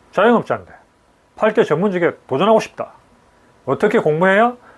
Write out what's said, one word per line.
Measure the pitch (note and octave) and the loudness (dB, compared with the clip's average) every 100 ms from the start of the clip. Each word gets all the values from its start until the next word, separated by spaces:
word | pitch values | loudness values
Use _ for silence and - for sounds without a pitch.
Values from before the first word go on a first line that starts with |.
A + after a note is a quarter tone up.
| _ | _
자영업자인데, | - G#3 A3+ - A2+ F#2 - _ _ _ _ _ | 0 2 2 0 -8 -10 -20 _ _ _ _ _
팔대 | - E3 G3 | -4 -2 0
전문직에 | - D#3 G3+ F3+ E3+ - - | 0 0 -2 -2 -2 -4 -6
도전하고 | C3 G3 A3 | -2 2 2
싶다. | - - - - _ _ _ _ _ _ - | 0 -10 -14 -16 _ _ _ _ _ _ -6
어떻게 | C#3 G#3+ A3 | -2 -2 0
공부해야 | D#3+ D#3 F#3 G3 A#3+ B3 - | 0 0 2 2 0 -2 -16